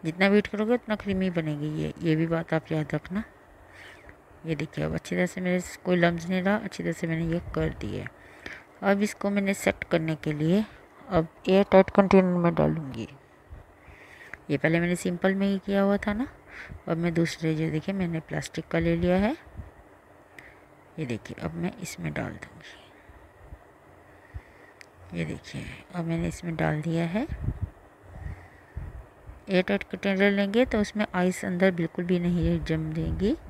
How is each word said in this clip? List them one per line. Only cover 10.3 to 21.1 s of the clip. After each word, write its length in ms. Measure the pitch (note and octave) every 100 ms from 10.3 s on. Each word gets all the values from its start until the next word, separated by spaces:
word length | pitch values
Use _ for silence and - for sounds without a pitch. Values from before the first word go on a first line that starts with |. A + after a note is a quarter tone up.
लिए 320 | D3 D#3+ G3 G#3+ - - - -
अब 200 | F3+ D#3+ - -
एयर 180 | F#3+ G3+
dot 180 | F#3+ F#3+
container 460 | - F#3+ G3 F#3 F3
में 180 | E3+ D#3+
डालूँगी। 540 | D3+ D#3+ C#3 C3 A2+ - - - - - - - - - - - - - -
ये 120 | C#3+
पहले 220 | D#3+ E3
मैंने 160 | F3 F3
सिंपल 400 | F#3 F3 F#3+ F#3+
में 120 | G3
ही 120 | G3
किया 220 | - G3
हुआ 160 | G3 G3+
था 160 | -
ना, 140 | G#3 C#4 - - - - - -
अब 100 | E3
मैं 160 | E3+
दूसरे, 420 | E3 E3 - D#3+ D#3
जो 160 | D#3+
देखिए, 240 | D3+ E3+ G3
मैंने 240 | F3 D#3+
प्लास्टिक 460 | - D3+ - - -
का 120 | E3
ले 160 | E3+ E3+
लिया 220 | F3+ F3+
है। 200 | G#3 D#4+ - - - - - - - - - - - - - - - -
ये 80 |
देखिए, 320 | C#3+